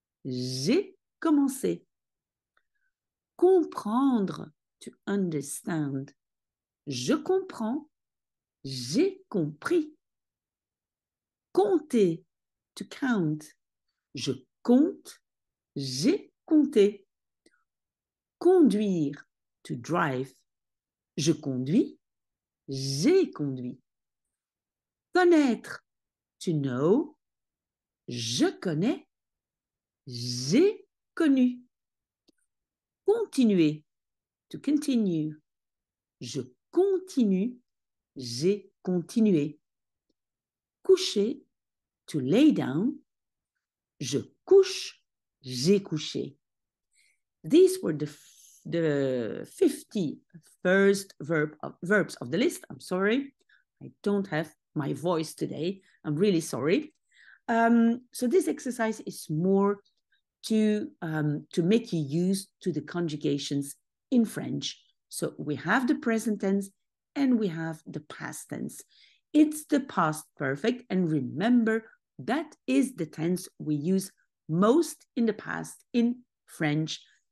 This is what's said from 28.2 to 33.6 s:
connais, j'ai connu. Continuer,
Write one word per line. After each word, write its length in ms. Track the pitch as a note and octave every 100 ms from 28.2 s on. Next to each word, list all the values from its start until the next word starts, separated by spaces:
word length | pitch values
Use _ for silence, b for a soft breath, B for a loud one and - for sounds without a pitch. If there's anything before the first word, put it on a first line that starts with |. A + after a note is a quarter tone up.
| A2+ B2+ F4 F#4+
connais, 500 | F#3+ D3+ A3 F#4+ - _ _ _ _ _ _ _ _ _ -
j'ai 840 | A#2+ B2 B2 C3 A3+ G4 A4 - _ _
connu. 460 | - D#4+ C4 B3 B3 - _ _ _ _ _ _ _ _ _ _ _ _ _
Continuer, 800 | - A#4 G#4 - A3+ F#3